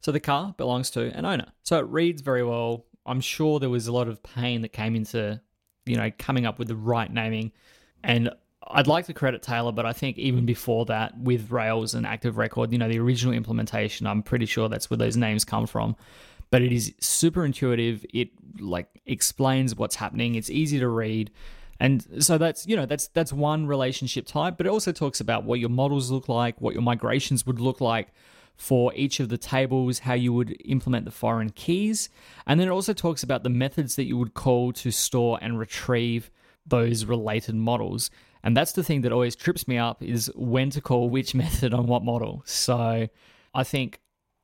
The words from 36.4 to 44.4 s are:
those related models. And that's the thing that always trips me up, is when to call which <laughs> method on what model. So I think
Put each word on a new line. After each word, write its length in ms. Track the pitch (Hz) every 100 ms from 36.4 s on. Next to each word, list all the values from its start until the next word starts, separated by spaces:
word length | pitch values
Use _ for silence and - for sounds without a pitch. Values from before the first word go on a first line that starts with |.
| _ _
those 400 | - 123 117 113
related 520 | 107 117 107 110 113 110
models. 540 | 113 117 95 104 - - _ _
And 120 | - 120
that's 160 | 151
the 120 | -
thing 160 | 170 143
that 100 | 120
always 240 | 117 123
trips 320 | - - - -
me 100 | 120
up, 240 | 117 -
is 260 | - 117 107 -
when 340 | 127 123 139
to 100 | 143
call 300 | - 123 117
which 240 | 131 127
<laughs> 80 | 127
method 320 | 160 - 123
on 120 | 120 120
what 180 | 120
model. 380 | 120 117 - - -
So 640 | - - 120 117 113 113 - - _ _
I 120 | 135
think 360 | 131 139 127 - _ _ _ _